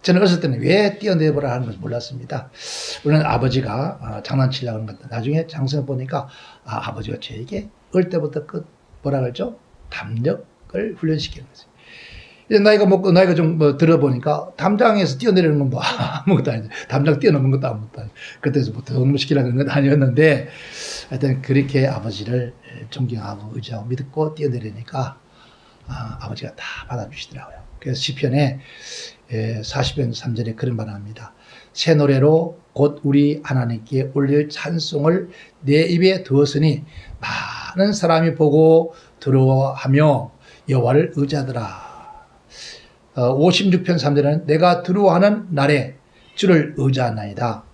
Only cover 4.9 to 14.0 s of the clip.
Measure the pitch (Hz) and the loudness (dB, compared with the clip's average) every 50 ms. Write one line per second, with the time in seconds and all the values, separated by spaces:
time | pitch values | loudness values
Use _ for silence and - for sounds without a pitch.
4.9 | 107 - - - 113 113 110 131 147 160 165 165 151 156 135 127 143 147 131 135 | -12 -16 -16 -10 -8 -6 -4 -2 -2 -2 -2 -4 -6 -6 -4 -2 -2 -4 -4 -4
5.9 | 139 127 127 131 151 143 - - - - - - - _ _ 117 110 - - - | -6 -8 -6 -6 -8 -8 -8 -10 -18 -20 -20 -20 -20 _ _ -10 -10 -8 -8 -8
6.9 | 104 107 104 107 - - - - 113 110 120 - - - 208 - _ _ _ _ | -10 -10 -10 -10 -10 -10 -12 -14 -14 -14 -12 -10 -10 -10 -10 -12 _ _ _ _
7.9 | - 185 185 180 180 165 151 147 135 156 - - - - - _ _ _ _ _ | -2 -2 -2 0 -2 -4 -4 -4 -6 -8 -10 -8 -12 -12 -12 _ _ _ _ _
8.9 | - - - 139 139 135 131 123 127 - 196 247 226 - _ _ _ _ - - | -20 -8 -4 -2 -2 -2 -2 -4 -4 -6 -8 -8 -8 -14 _ _ _ _ -20 -16
9.9 | - - - 104 113 113 120 151 196 - - _ _ _ _ - - 185 208 220 | -14 -14 -10 -8 -6 -2 -2 -2 -2 -4 -8 _ _ _ _ -10 -8 -6 -6 -6
10.9 | 190 - - 160 156 147 143 - - 143 127 - _ - - _ _ _ _ - | -6 -4 -2 -2 -2 -2 -4 -8 -12 -16 -18 -20 _ -20 -20 _ _ _ _ -20
11.9 | - - - - - - - - _ _ _ _ 220 208 202 208 214 208 208 190 | -20 -20 -20 -20 -20 -20 -20 -20 _ _ _ _ 4 6 6 6 6 6 6 6
12.9 | 190 190 190 190 170 180 190 180 170 156 165 156 170 160 156 147 139 139 165 160 | 4 4 4 6 6 6 6 6 4 2 2 2 2 4 2 2 4 4 4 4
13.9 | 165 147 | 4 4